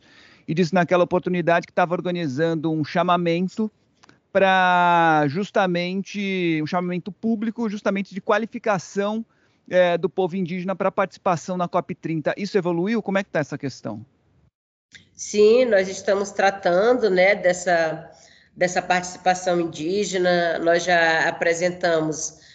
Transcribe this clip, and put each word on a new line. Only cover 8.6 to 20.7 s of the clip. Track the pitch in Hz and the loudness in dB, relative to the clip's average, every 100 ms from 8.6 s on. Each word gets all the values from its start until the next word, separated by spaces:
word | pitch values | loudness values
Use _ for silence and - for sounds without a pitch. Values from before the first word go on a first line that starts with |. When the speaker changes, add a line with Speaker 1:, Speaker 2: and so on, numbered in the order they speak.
| 226 190 - 196 202 220 226 _ _ _ - | -2 -2 -4 -6 -4 -4 -8 _ _ _ -2
Speaker 1:
é, | 180 180 175 | 2 2 2
do | 170 | -2
povo | - 185 190 | -2 -4 -2
indígena | 170 185 185 185 | -6 -6 -6 -2
pra | 190 | -2
participação | 202 190 - 202 170 - 180 | -2 -4 -4 -2 -2 -4 -6
na | 175 | -2
cop | 180 - 180 | -2 -4 -8
trinta. | 160 165 170 - | -6 -4 -4 -4
Isso | 196 208 | -2 -2
evoluiu? | 175 170 190 233 | 0 0 0 -2
Como | 196 196 | -2 -2
é | |
que | 202 | -2
tá | 170 | -4
essa | 143 147 | -4 -6
questão? | 139 - 127 107 110 _ _ _ _ _ _ _ _ - _ | -10 -10 -12 -12 -16 _ _ _ _ _ _ _ _ -20 _
Speaker 2:
Sim, | - - 208 208 240 254 | -18 -4 4 6 6 6
nós | 202 190 | 2 2
estamos | 185 - 196 202 | -4 -2 -2 -2
tratando, | - 196 196 185 175 220 254 214 | 0 0 2 2 2 4 2 2
né, | 185 190 202 | 4 4 4
dessa, | 180 180 185 170 160 156 - - - _ _ - | 0 0 0 0 0 -4 -12 -20 -20 _ _ -4
dessa | 180 180 | -2 -2
participação | - 180 180 - 185 180 185 175 | 0 0 -2 -4 -2 0 0 -2
indígena. | 165 135 156 202 190 185 180 175 170 - | -2 -4 -4 -2 -2 0 2 2 0 0
Nós | 165 | 2